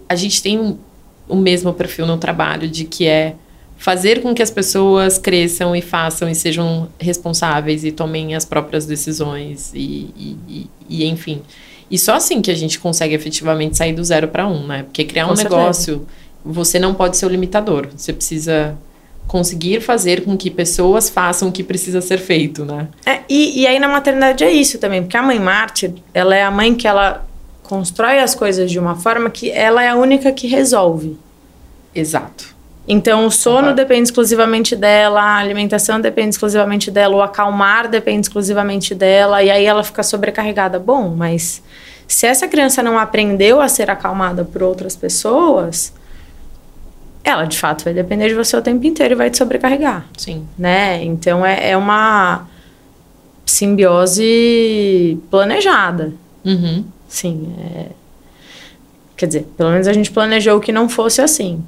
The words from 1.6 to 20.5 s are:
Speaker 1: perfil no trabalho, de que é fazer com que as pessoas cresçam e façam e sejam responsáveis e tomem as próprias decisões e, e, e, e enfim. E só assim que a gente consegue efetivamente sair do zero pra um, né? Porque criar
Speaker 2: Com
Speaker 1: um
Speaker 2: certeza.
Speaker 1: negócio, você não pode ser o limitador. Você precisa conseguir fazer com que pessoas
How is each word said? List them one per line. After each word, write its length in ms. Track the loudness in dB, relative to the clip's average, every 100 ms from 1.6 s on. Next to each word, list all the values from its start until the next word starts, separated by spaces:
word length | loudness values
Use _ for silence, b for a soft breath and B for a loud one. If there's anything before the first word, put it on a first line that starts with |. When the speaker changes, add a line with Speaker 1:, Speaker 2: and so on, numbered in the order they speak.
| 0
Speaker 1:
perfil 320 | -4 -6 -4 -4
no 100 | -2
trabalho, 520 | -4 -2 -2 -2 -6
de 160 | -8
que 220 | -10 -2 2
é 280 | 2 0 -6 b b b -6
fazer 460 | -2 0 2 2
com 100 | 0
que 100 | 0
as 80 | 0
pessoas 680 | -2 -2 2 2 4 2 0
cresçam 560 | 0 0 0 -2 -2
e 80 | -2
façam 460 | -2 -4 -4 -4 -4
e 40 |
sejam 540 | -2 -2 -2 -2 -2 -6 -6
responsáveis 840 | -4 -4 -4 -2 0 0 -2 -2
e 60 | -4
tomem 440 | -6 -6 -4 -6 -6
as 80 |
próprias 420 | -4 -4 -4 -6 -6
decisões 840 | -6 -6 -6 -6 -6 -12 -12 -14
e, 380 | -10 -8 -8 -12 -14
e, 200 | -14 -14 -14
e, 220 | -16 -16 -20 -12
e 160 | -4 -4
enfim. 360 | -4 -8 -12 -12 B B B B
E 80 | -2
só 160 | 0
assim 260 | 0 0 -2
que 100 | 0
a 20 | -2
gente 220 | -4 -4
consegue 360 | -4 -2 -2
efetivamente 640 | -2 -4 -6 -2 -2 0 0
sair 160 | 0
do 120 | -2
zero 240 | 0 0 0
pra 180 | -2 -2
um, 180 | -4 -6
né? 180 | -8
Porque 200 | -8 -6
criar 220 | -4 -2 0
Speaker 2:
Com 60 |
Speaker 1:
um 40 | 0
Speaker 2:
certeza. 200 | 2 2
Speaker 1:
negócio, 480 | 2 0 -4 -6 -8 b b -18 -10
você 300 | -4 0 0
não 160 | 0
pode 220 | 0 0 0
ser 100 | 0
o 20 |
limitador. 600 | 0 0 -2 0 -2 -4 -10
Você 160 | -10
precisa 640 | -8 -6 -6 -2 -2 -2 -6 -16 b b b -4
conseguir 540 | -2 -2 -2 -2 -2
fazer 420 | 0 0 2 0
com 120 | 0 -2
que 100 |
pessoas 640 | -4